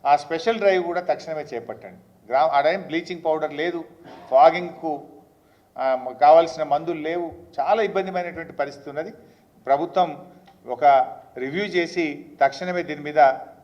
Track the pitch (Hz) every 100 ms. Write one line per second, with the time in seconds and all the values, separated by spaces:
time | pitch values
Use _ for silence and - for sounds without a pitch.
0 | 139 147 - 165 226 226 202 185 170 175
1 | 170 143 - 156 143 120 117 104 101 90
2 | _ _ - 127 156 143 147 190 - 160
3 | 170 175 165 156 151 143 170 170 160 -
4 | - - - - 165 175 175 - 160 151
5 | - - _ _ _ _ _ - 131 127
6 | 127 127 147 160 165 160 147 147 160 156
7 | 156 175 170 - - - 143 214 202 196
8 | 185 180 175 165 165 156 143 139 - 143
9 | 180 - - _ _ _ - 139 170 190
10 | 170 147 - - _ _ 120 123 143 135
11 | 127 - - - 131 160 208 175 165 175
12 | 156 143 - - 139 - 180 180 151 147
13 | 147 151 135 139 - -